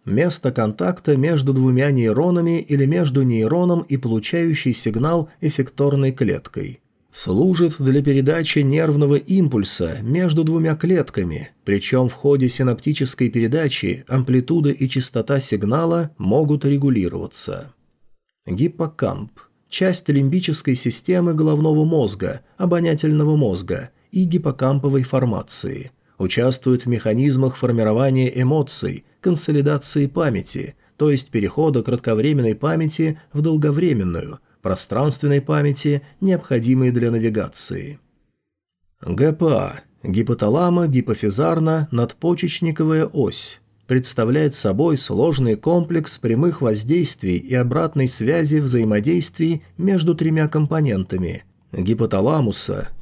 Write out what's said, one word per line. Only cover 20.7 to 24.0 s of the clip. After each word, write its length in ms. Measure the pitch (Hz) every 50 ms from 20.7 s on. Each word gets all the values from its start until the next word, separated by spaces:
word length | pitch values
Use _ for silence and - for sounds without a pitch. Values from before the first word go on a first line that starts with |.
| 127
системы 580 | 127 - 123 - - - - 180 180 175 170 160
головного 500 | 156 156 156 151 147 151 156 151 156 156
мозга, 580 | 160 165 151 120 98 - - 95 90 - 127 - _ _
обонятельного 800 | - 190 175 175 170 170 165 156 151 160 156 151 151 147 151 156
мозга 540 | 151 135 104 90 90 90 92 - - - - _ _